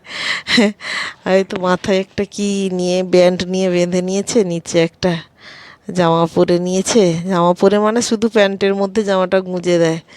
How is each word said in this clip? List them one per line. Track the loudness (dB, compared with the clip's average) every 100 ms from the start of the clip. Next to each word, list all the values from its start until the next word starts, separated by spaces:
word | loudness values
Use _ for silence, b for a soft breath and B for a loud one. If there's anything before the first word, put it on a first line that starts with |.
| B B B B -2
<laughs> | 2 2 0 B B B B 0
এই | 0
তো | 0 -2
মাথায় | -2 -2 0 -2
একটা | -2 -6
কি | -6 -4 -4 -2 -2
নিয়ে, | -2 -2 -2
ব্যান্ড | 2 4 4 2
নিয়ে | -4 -2 0
বেঁধে | 0 0 -2
নিয়েছে, | -2 -4 -2 0
নিচে | 0 -4 -2 0
একটা | 0 0 -4 -4 -8 B B B B B -6
জামা | 0 2 2 2
পরে | 2 2 0
নিয়েছে, | 0 -2 0 2 2 0 -2
জামা | 2 2
পরে | 4 2 4
মানে | 2 0
শুধু | -2 -2 0
প্যান্টের | 2 2 2 -2
মধ্যে | 0 -2 -2
জামাটা | 0 0 0 0
গুঁজে | -2 -4 0 2
দেয়। | 2 -2 -8